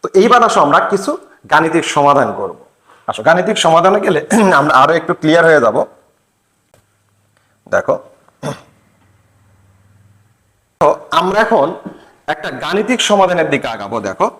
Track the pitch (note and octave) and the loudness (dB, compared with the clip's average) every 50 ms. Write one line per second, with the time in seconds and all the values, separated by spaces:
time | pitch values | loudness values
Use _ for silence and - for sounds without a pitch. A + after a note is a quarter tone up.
0 | - - - F#3+ G3+ A#3+ A#3+ A#3+ A#3 G#3+ A3 G3+ D#3 C#3+ D3 F3+ A3 - G3 F#3+ | -10 0 2 2 4 6 4 4 4 2 2 2 2 2 2 0 0 0 -4 -4
1 | G3 - D#4 F#4+ - _ _ _ _ - - D3 D#3+ D#3+ D#3+ E3 D#3 - - D3+ | -4 -6 -8 -8 -12 _ _ _ _ -2 0 0 0 0 -2 -2 -4 -2 -2 0
2 | C#3+ C#3+ C#3 C#3+ B2+ G#2+ F#2+ - G2+ F#2 E2 - - _ _ _ _ _ _ _ | 2 2 4 2 0 -2 -4 -8 -8 -10 -10 -14 -20 _ _ _ _ _ _ _
3 | _ - - - A2 C#3 E3 F3+ F3+ G3+ G#3+ - - E3 D#3+ E3+ F3 F#3+ G3+ G#3 | _ -10 -10 -2 0 2 2 2 0 -2 -4 -2 0 2 2 2 2 2 0 2
4 | - G#3+ F3 D3 - - G#3 A3+ G#3+ F#3+ E3+ C#3+ C#3+ D3+ D3 C3 C3+ D3 E3 E3 | 0 0 -2 -2 -2 0 0 2 2 4 2 2 2 2 2 2 4 4 2 -2
5 | D#3+ - - - - D#3 D#3+ E3+ D#3+ E3 D#3 D3 A#2 A2 G#2+ C#3 - - _ _ | -2 -4 -8 -2 0 2 2 4 4 4 4 4 2 0 0 -2 -6 -6 _ _
6 | _ _ _ _ _ _ _ _ _ _ _ _ _ _ _ _ _ _ _ _ | _ _ _ _ _ _ _ _ _ _ _ _ _ _ _ _ _ _ _ _
7 | _ _ _ _ _ _ _ _ _ _ _ _ _ - - F#2+ - - - - | _ _ _ _ _ _ _ _ _ _ _ _ _ -4 -4 -4 -2 -2 -4 -6
8 | - - _ _ _ _ _ _ - - C3+ - _ _ _ _ _ _ _ _ | -6 -20 _ _ _ _ _ _ -12 -12 -12 -12 _ _ _ _ _ _ _ _
9 | _ _ _ _ _ _ _ _ _ _ _ _ _ _ _ _ _ _ _ _ | _ _ _ _ _ _ _ _ _ _ _ _ _ _ _ _ _ _ _ _
10 | _ _ _ _ _ _ _ _ _ _ _ _ _ _ _ _ E3 D3 - - | _ _ _ _ _ _ _ _ _ _ _ _ _ _ _ _ 0 0 0 0
11 | - - D#3 E3 E3+ F#3 F#3+ G#3 A3 G#3+ A3+ D#3+ C#3 D#3+ F3+ - - - - - | -6 -4 -4 -2 -2 0 0 0 0 0 0 0 0 -2 -4 -10 -16 -18 -20 -20
12 | - _ _ _ _ - D#3 - - F3+ C#3 C3 - D3+ F3 G3+ G#3+ - B3+ - | -20 _ _ _ _ -10 -10 -8 -8 -12 -12 -10 -8 -6 -4 -4 -2 -2 -2 -4
13 | - - G#3 G3+ F#3+ F3+ F3+ G3 G#3 D3 D3 C3 A#2 B2+ A2+ A2 G2+ G2+ A2 A2+ | 0 0 2 2 2 0 0 -2 -2 -2 -2 -4 -4 -8 -10 -10 -10 -8 -8 -8
14 | G2+ G2 F#2 - F#3 A#3 - | -6 -8 -4 -4 -4 -4 -4